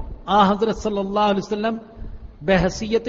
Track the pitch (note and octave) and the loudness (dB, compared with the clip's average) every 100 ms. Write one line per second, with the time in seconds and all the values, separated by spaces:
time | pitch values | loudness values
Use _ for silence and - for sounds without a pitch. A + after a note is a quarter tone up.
0 | - - - G3+ F#3+ G3+ A3+ - G#3+ G3+ | -10 -10 2 6 6 4 0 0 -4 -2
1 | G3 G#3 G#3 G3 F#3 G#3 A3 A3+ - - | -2 2 2 2 -2 -2 -2 -4 -10 -14
2 | - - - - D3+ F#3+ F3+ - G#3+ A3+ | -12 -12 -16 -8 2 2 2 -2 -2 -2